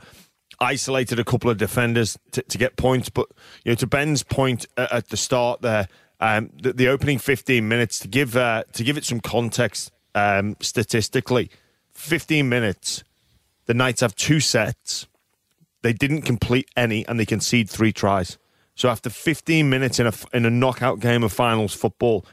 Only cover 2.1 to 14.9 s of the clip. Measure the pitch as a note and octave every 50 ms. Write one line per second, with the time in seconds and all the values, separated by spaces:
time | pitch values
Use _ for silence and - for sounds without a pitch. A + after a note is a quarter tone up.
2.1 | - - _ _ - B2+ - - - G2 B2 - - - - C3 C3 B2+ B2 -
3.1 | - B2+ - - _ _ - - - - - A#2 A#2 - C3 G#2+ - C#3 D3 D#3
4.1 | D3 B2 - - - C#3 C3+ C3 B2 A#2 - - - B2 B2 - A#2+ A#2+ - -
5.1 | A2 G2+ - - C3 B2 A#2+ B2 A#2 - A#2+ A#2+ A2 G#2+ F#2+ - _ _ _ _
6.1 | _ - G2 A2 G#2+ G#2+ A2 - - - - B2+ - B2 B2+ B2 C3+ B2 C#3 C#3+
7.1 | C#3+ A#2 - - C3 - - - C3 A#2 A2 G#2+ A#2 A#2+ A#2 - - - - G2+
8.1 | G2+ C#3 C#3+ A#2+ G#2 B2+ B2 A#2 A2+ A2 - _ - - A#2 C3 D3 D3+ - -
9.1 | A#2+ A2+ - - - A#2 A#2+ A#2 - - A#2+ G#2+ - - - - _ _ _ _
10.1 | - G#2 G#2 G#2 G2 G2 G2+ G#2+ G2 - - - - B2 G#2 - - A2+ G2+ -
11.1 | - C3 - - B2 A#2+ F2 F2 _ _ _ _ _ _ _ _ _ - - D3
12.1 | E3 D#3 - - D#3+ D3+ C#3 B2+ B2 B2 A#2 G2+ F2+ _ - - - - - _
13.1 | _ _ _ _ _ _ _ _ _ _ _ - A#2 B2 B2+ C3 A#2 - B2+ A2+
14.1 | - - - - D3+ D#3 - - - A#2 G#2+ - - _ - -